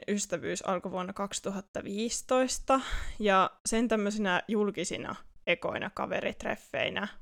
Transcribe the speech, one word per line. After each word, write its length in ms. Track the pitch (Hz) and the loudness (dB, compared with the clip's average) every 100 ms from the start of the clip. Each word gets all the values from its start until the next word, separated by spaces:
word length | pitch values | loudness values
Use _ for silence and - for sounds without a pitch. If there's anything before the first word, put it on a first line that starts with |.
| - | -2
ystävyys 540 | 208 - 170 - 180 | -2 -2 -4 -2 -2
alkoi 300 | - 180 185 | -2 -2 -2
vuonna 200 | 185 180 | -6 -6
kaksituhatta 720 | 202 196 - 220 196 - - | -6 -6 -6 -6 -6 -8 -8
viisitoista, 960 | - 202 233 - - 254 254 - - 269 - - - - | -6 -4 -4 -4 2 2 2 0 4 2 2 -4 -4 0
ja 320 | 208 190 180 - - | 4 6 6 0 0
sen 200 | 226 233 | 2 4
tämmöisenä 540 | 220 202 214 196 180 - | 2 2 0 2 2 2
julkisina 680 | 214 208 - 175 - - - - - - | 2 2 0 -4 -4 -6 -8 -12 -4 0
ekoina 440 | 170 175 - 190 | 0 0 -4 -4
kaveritreffeinä 1120 | - 202 - - - - - - - 104 - 208 - | -4 -2 -2 -2 -4 -4 -6 -6 -2 -2 -2 -6 -8